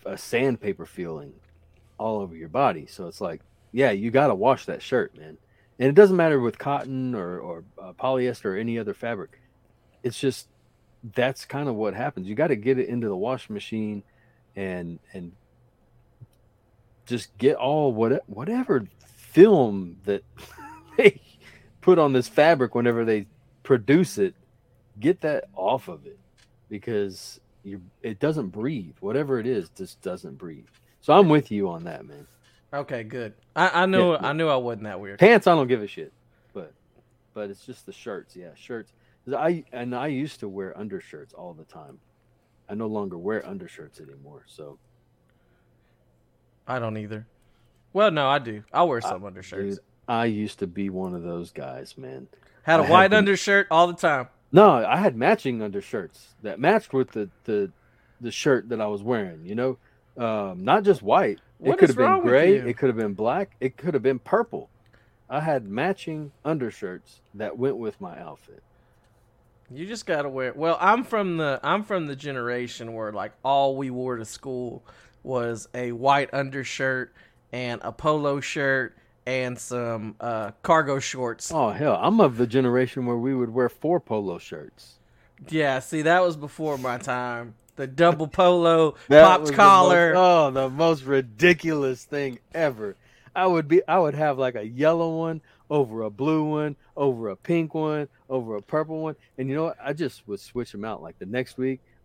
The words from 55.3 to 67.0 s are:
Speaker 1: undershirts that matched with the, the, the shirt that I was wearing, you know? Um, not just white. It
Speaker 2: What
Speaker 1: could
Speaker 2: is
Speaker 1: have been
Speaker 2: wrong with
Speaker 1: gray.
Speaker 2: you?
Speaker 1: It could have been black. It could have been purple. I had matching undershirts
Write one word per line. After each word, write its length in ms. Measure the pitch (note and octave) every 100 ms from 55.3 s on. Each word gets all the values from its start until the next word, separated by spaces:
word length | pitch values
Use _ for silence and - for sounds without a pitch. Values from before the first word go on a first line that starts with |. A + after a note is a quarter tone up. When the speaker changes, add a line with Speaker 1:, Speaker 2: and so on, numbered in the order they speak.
| A3 C3+ A#2
Speaker 1:
undershirts 760 | G#2+ G2 - A2+ E2+ - _ _
that 180 | G#2+ F2
matched 340 | C#3+ A3 -
with 180 | C3+ B2+
the, 180 | A2+ G2+ - -
the, 260 | G#2 F#2+ - _ _ _ _
the 100 | A#2+
shirt 380 | - D3+ B2+ G#2+
that 120 | A2+
I 60 | G#2
was 140 | G2+
wearing, 420 | G#2+ A#2 F#2+ D#2+ F2
you 100 | A2
know? 220 | C3 B2+ _ _ _ -
Um, 460 | A#2 G#2+ G2 F2+
not 200 | G2 G3
just 180 | G3+ D#3
white. 380 | G2+ D3+ C#3+ G2+ _ _
It 100 | -
Speaker 2:
What 100 | -
Speaker 1:
could 100 | E3
Speaker 2:
is 60 | A#2+
Speaker 1:
have 20 |
been 80 | B2+
Speaker 2:
wrong 180 | F#4+
with 60 | A#2
Speaker 1:
gray. 240 | C3 F3 C#3
Speaker 2:
you? 100 | B2
Speaker 1:
It 100 | A#2+
could 100 | C3+
have 100 | A2+
been 160 | G#2+
black. 420 | F#2+ A2 D#3+ D3+ _
It 180 | C3 -
could 160 | E3+
have 100 | C#3+
been 160 | B2 C3
purple. 500 | - - - G#2 - _ _ _ _ _ _
I 100 | C3
had 240 | D#3+ C#3 G#2
matching 640 | G#2+ E3+ F#3+ - D#3 D3 - D3
undershirts 760 | D#3 A#2 - G2 F2+